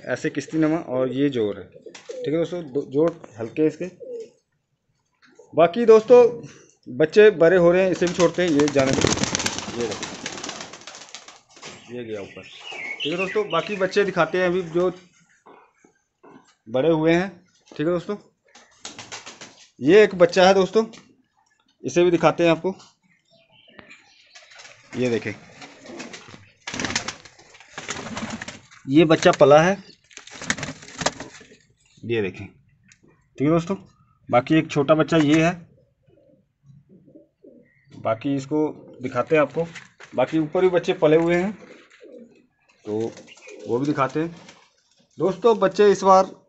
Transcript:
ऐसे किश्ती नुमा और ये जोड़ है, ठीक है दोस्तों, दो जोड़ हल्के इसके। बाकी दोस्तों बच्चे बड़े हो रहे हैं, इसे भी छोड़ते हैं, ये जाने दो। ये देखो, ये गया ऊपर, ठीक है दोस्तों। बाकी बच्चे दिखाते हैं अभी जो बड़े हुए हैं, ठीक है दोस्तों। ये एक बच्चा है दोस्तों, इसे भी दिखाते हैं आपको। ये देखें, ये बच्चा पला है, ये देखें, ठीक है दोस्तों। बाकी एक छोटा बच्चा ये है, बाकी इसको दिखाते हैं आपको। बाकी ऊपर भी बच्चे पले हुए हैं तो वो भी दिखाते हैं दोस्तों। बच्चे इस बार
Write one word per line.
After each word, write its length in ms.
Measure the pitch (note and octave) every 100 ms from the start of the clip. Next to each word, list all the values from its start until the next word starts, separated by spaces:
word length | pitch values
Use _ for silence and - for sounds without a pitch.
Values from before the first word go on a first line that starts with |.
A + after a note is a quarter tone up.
| -
ऐसे 220 | B2+ D#3
किश्ती 260 | D3 C3 D#3+
नुमा 200 | D#3 E3 -
और 220 | B2+ C3
ये 180 | B2+ C#3+
जोड़ 260 | B2 G#2 F#2+
है, 60 |
ठीक 640 | F2+ - - - - - B2+
है 60 |
दोस्तों, 300 | D#3+ E3 F3
दो 180 | D#3+ C3 -
जोड़ 200 | C3+ E3 E3 - -
हल्के 300 | A#2 A#2 D#3
इसके। 180 | D3+ F3+ - - - - _ _ _ _ _ _ _ _ _ _ _ _
बाकी 320 | C3+ E3+ A#3 A#3
दोस्तों 360 | A3 G#3+ B3 A#3 - - - - _ -
बच्चे 420 | B2 D#3 G#3+ G#3+
बड़े 260 | F3+ E3 F#3
हो 140 | E3+
रहे 120 | F3+
हैं, 80 | F#3+
इसे 140 | E3 F3
भी 80 |
छोड़ते 300 | F3+ E3 E3
हैं, 60 | F3+
ये 160 | C#3+ D3
जाने 220 | C#3 C3+
दो। 100 | - - - - - - - -
ये 140 | A#2 A#2
देखो, 180 | F#2+ - - - - - - - - - - - - - - _ - - - -
ये 120 | A#2+
गया 180 | A2+ G#2
ऊपर, 200 | F#2+ F#2
ठीक 680 | F#2 - - - - - C#3+
है 60 | F3
दोस्तों। 320 | F#3+ G#3+ G#3
बाकी 260 | E3 D#3+ G3+
बच्चे 260 | F#3 G3+ F#3+
दिखाते 320 | F#3 D#3+ F3+
हैं 100 | F#3
अभी 140 | F3 E3+
जो 200 | E3 F#3 F3 - _ _ _ - - _ _ _ _ _ _ - - _ _ -
बड़े 220 | B2 D3+
हुए 240 | D#3+ D#3+
हैं, 160 | E3+ G3 F#3+ _ _ _
ठीक 80 | -
है 60 | D3+
दोस्तों। 300 | F3 E3+ G3+ - _ _ _ _ _ - - - - - - - - - _
ये 240 | B2+ G3+
एक 100 | G#3 G3
बच्चा 300 | F3 F#3+ F#3
है 60 |
दोस्तों, 320 | G3 F3+ G#3+ A3 - _ _ _ _ _ _ _ _
इसे 200 | - F3
भी 80 | F3
दिखाते 320 | E3+ E3 -
हैं 80 | E3+
आपको। 240 | D#3+ D#3+ F#3+ - _ _ _ _ _ _ _ _ - - - _ _ _ - - - - - _ A2+
ये 140 | B2
देखें, 240 | A2+ G#2+ G2 - - - - - - - - - - - _ - - - - - - - - - - - - - - - - - - - - - - -
ये 200 | C#3+ E3
बच्चा 260 | D#3 F#3
पला 280 | E3+ C#3 D3
है, 160 | E3+ G3 - _ _ - - - - - - - - - - - - - - - _ _ _ _
ये 180 | G#2+ A#2
देखें, 240 | F#2+ F#2 G2
ठीक 960 | - _ _ _ _ _ _ _ -
है 80 | C#3
दोस्तों। 260 | E3 E3 G3 - _ _ _ -
बाकी 260 | A#2+ B2+ D#3
एक 140 | D#3
छोटा 260 | D3+ C#3 D#3
बच्चा 220 | D#3 E3
ये 240 | D3 D#3
है, 80 | E3 F3 - _ _ _ _ _ _ _ _ _ _ - _ F#3+ _ D4+ _ _ - - _ _ _
बाकी 440 | A2 A2+ A2 C#3+ C#3
इसको 320 | C3+ D3+ D3+ - - -
दिखाते 340 | B2+ B2+ A#2+ D#3
हैं 60 |
आपको। 240 | C#3+ - E3 - - _ -
बाकी 260 | A2+ B2+ D#3+
ऊपर 220 | D3+ F3+
भी 80 | F#3
बच्चे 240 | F3 E3+ E3+
पले 220 | D3+ D#3+
हुए 180 | E3+ F3
हैं 160 | F#3+ G#3 - - _ _ - - - _ _ _ _ _ G#2
तो 260 | G#2+ A2+ - - - - - -
वो 120 | A#2
भी 60 | C#3+
दिखाते 340 | C#3+ C3 D3+
हैं 160 | E3 E3+ - - _ _ _ _ _ -
दोस्तों। 400 | E3 F3+ A#3 G#3+
बच्चे 300 | F#3+ - G#3
इस 120 | F#3+
बार 280 | F#3+ F#3+ F#3+ -